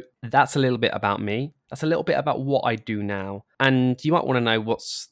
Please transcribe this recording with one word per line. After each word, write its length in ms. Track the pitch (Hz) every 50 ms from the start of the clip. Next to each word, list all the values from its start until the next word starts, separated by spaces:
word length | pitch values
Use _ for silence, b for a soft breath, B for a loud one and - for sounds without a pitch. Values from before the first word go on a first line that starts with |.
| - - _ _ -
that's 320 | 113 107 139 139 131 -
a 40 | 143
little 180 | 135 127 123 117
bit 140 | 117 110 -
about 280 | 107 107 104 101 -
me. 320 | 104 104 104 117 135 151 - _ _ -
That's 140 | - 139 -
a 20 |
little 180 | 156 160 - -
bit 140 | - 156 135
about 240 | 143 147 131 -
what 220 | 135 135 139 131 -
I 100 | 123 117
do 280 | 110 113 - 110 104 101
now. 400 | 101 101 98 95 98 98 98 - _ _ -
And 440 | 135 135 131 127 127 127 127 123 -
you 100 | 156 160
might 120 | 170 -
wanna 140 | 131 131 123
know 220 | 120 117 113 113
what's 480 | 107 110 113 - - - - - - -